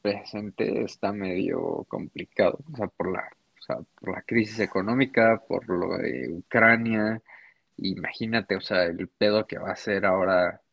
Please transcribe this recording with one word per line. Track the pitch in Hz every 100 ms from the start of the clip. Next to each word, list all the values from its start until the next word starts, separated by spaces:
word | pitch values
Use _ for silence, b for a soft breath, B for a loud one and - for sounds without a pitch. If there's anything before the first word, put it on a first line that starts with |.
presente | 104 - - 107 107 - - -
está | 113 - 101
medio | 101 95 90 87 82 82 80 -
complicado, | - 80 - - - 95 - -
o | 147
sea, | 101
por | _ 92
la, | 90 - - _ _
o |
sea, | - - - _
por | -
la | -
crisis | - 117 107 110
económica, | 101 98 101 123 131 - 113 113 -
por | - -
lo | 90 87 87
de | 80 64 64
Ucrania, | 82 - 117 113 113 113 110 107 110 B B B B _ -
imagínate, | 95 85 80 - 113 113 98
o | 95
sea, | - 95
el | 87 87 92
pedo | _ 104 107 107
que | -
va | 95
a |
ser | 101 - 98
ahora | 98 95 95 90 87 95 _